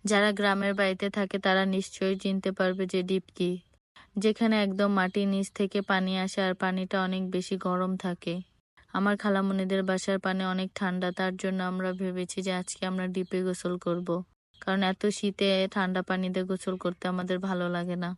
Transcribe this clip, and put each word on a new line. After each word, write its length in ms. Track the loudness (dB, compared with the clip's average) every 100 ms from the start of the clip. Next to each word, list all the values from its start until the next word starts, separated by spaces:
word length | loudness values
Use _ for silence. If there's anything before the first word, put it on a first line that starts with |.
| 2
যারা 240 | 4 4
গ্রামের 420 | 4 2 2 0
বাড়িতে 340 | 2 0 0 -2
থাকে 280 | -2 -2 0
তারা 240 | 4 4 4
নিশ্চয়ই 520 | 0 -2 -2 0 0
চিনতে 320 | 0 0 -2
পারবে 320 | 0 0 0 0
যে 120 | 0
ডিপ 220 | 0 -2 -2 -2
কি, 160 | -2 -2 _ _ _ -20 -8 0
যেখানে 400 | 0 4 4 4
একদম 280 | 2 2 2
মাটির 360 | 2 2 2 2
নিচ 200 | 0 -2
থেকে 260 | -2 0 0
পানি 320 | 0 0 2 0
আসে 220 | -2 0
আর 120 | 0 0
পানিটা 420 | 0 0 -2 0
অনেক 200 | 0 -2 -2
বেশি 260 | -2 -2 -2
গরম 340 | 0 0 0 -2
থাকে। 360 | -4 -4 -4 -6 -8 _ _ _ _
আমার 220 | 0 2 2
খালামণিদের 640 | 2 2 2 0 0 0
বাসার 340 | 2 0 0 0
পানি 240 | 0 0 0
অনেক 240 | -2 -4 -2
ঠান্ডা, 320 | -2 0 -2
তার 220 | 0 -2 -2
জন্য 220 | -2 -2
আমরা 260 | -2 -2 -2
ভেবেছি 440 | -2 -2 -2 -4 -4
যে 100 | -2
আজকে 280 | -2 -4 -4 -4
আমরা 200 | -2 -2
ডিপে 320 | -2 -2 0
গোসল 320 | 0 -2 -4 -2
করব, 300 | -2 -2 0 -2 -4 _ _ _
কারণ 220 | -2 2
এত 180 | 2 2 -2
শীতে 380 | 0 -2 2 2 4 2
ঠান্ডা 300 | 0 0 0
পানিতে 380 | 0 0 0 -2
গোসল 320 | -2 -4 -4 -2
করতে 260 | -4 -2 -4
আমাদের 300 | -2 -2 -2
ভালো 280 | 0 -2 0
লাগে 280 | -2 -2 -4
না। 140 | -4